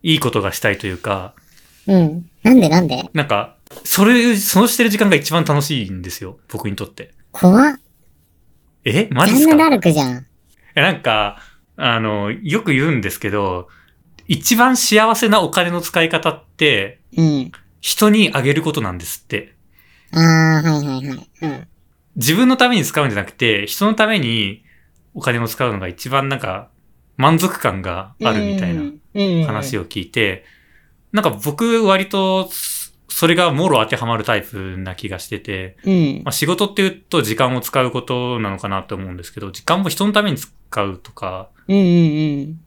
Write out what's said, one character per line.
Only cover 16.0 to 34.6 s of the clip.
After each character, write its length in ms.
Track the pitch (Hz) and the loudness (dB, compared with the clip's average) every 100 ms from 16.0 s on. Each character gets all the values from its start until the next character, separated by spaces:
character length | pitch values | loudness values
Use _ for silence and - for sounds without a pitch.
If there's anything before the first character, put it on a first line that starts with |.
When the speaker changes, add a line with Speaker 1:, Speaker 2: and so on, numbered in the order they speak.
Speaker 1:
い 60 | 165 | 0
方 220 | 160 160 | 0 -2
っ 140 | 151 _ _ | -4 _ _
て、 440 | 151 110 98 131 _ - | 2 2 -2 -10 _ 0
Speaker 2:
う 60 | |
ん。 300 | 160 147 131 - _ _ | 2 2 -4 -14 _ _
Speaker 1:
人 300 | - - 214 | -6 2 4
に 200 | 214 180 | 4 2
あ 100 | 135 | 2
げ 120 | 127 | 0
る 80 | 143 | 0
こ 100 | 160 | -2
と 80 | 151 | -4
な 120 | 104 | -6
ん 60 | 87 | -6
で 60 | |
す 180 | 85 - | -10 -14
っ 20 | _ | _
て。 280 | 107 - _ _ _ _ _ _ | -10 -10 _ _ _ _ _ _
Speaker 2:
あ 60 | 165 | 2
ー、 40 | |
は 600 | 165 160 160 156 160 151 | 4 6 4 4 2 0
い 40 | 143 | -2
は 80 | 131 | -6
い 40 | 139 | -6
は 60 | 127 | -10
い。 140 | - _ | -16 _
う 40 | 160 | -8
ん。 200 | 131 - _ _ _ _ - | -8 -14 _ _ _ _ -4
Speaker 1:
自 180 | 120 | 0
分 140 | 170 254 | 4 4
の 80 | 254 | 4
た 120 | 247 | 2
め 80 | 233 | 2
に 80 | |
使 160 | 135 - | 0 -2
う 40 | 139 | -2
ん 40 | |
じ 60 | 101 | -2
ゃ 20 | |
な 60 | |
く 80 | 95 | -6
て、 340 | - 120 101 101 | -2 0 0 -2
人 200 | - 202 | -2 -2
の 80 | |
た 120 | 214 214 | 2 0
め 120 | 214 | 0
に 440 | 123 113 101 101 _ _ _ _ _ | 0 -2 -2 -6 _ _ _ _ _
お 60 | - | -6
金 200 | - 117 | -4 -2
を 80 | 117 | -4
使 200 | - 123 | -4 -4
う 40 | |
の 60 | 101 | -4
が 80 | 92 | -8
一 200 | 90 123 | -10 -4
番 200 | 135 135 | -2 -2
な 80 | 135 | -6
ん 20 | |
か、 320 | - 95 - _ _ _ _ - | -6 -10 -12 _ _ _ _ 0
満 220 | 135 165 | 2 2
足 220 | - - | 0 -2
感 220 | 123 95 | -4 -4
が 320 | 92 87 98 - | -6 -8 -10 -4
あ 100 | 220 | -2
る 120 | 214 | 0
み 140 | 208 196 | -2 -4
た 80 | 185 | -4
い 80 | |
な 60 | 165 | -4
Speaker 2:
う 40 | |
ん 160 | 147 147 _ | -6 -12 _
う 60 | 202 | -4
ん 20 | |
う 120 | 196 170 | -2 0
ん 20 | |
う 20 | |
ん。 20 | |
Speaker 1:
話 320 | 156 107 131 113 | -2 -4 -4 -6
を 80 | |
聞 180 | 90 - | -6 -10
い 40 | - | -6
て、 380 | - 104 92 _ _ _ _ _ _ _ | -2 -2 -2 _ _ _ _ _ _ _
な 80 | 208 | -2
ん 40 | |
か 60 | 180 | -2
僕 540 | 104 147 147 226 226 | -2 -6 -2 0 2
割 240 | 214 190 190 | 2 0 0
と 400 | 196 190 190 185 - - - - _ _ | -2 0 -2 -4 -8 -10 -10 -12 _ _
そ 180 | - 165 | 0 2
れ 80 | |
が 160 | 170 175 | 4 2
も 180 | 139 180 | 0 2
ろ 140 | 131 | 2
当 80 | 110 | 0
て 60 | 123 | -2
は 100 | 117 | -2
ま 100 | 113 | -2
る 80 | |
タ 120 | 101 107 | 0 -2
イ 60 | |
プ 360 | 95 104 | -4 -12